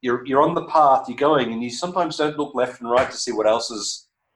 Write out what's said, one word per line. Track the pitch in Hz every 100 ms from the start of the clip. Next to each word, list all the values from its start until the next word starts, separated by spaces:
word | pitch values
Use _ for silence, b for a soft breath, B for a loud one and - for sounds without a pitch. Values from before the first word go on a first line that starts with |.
you're, | 127 123 123
you're | 135
on | 160 170
the | 165
path, | 160 147 135 -
you're | 120
going, | 143 151 117
and | 113
you | 120
sometimes | 120 180 185 170 -
don't | 151 147
look | 147 123
left | 123 -
and | 120
right | 120 131
to | -
see | -
what | 110 107
else | 113 -
is, | 113 101 - _ _ _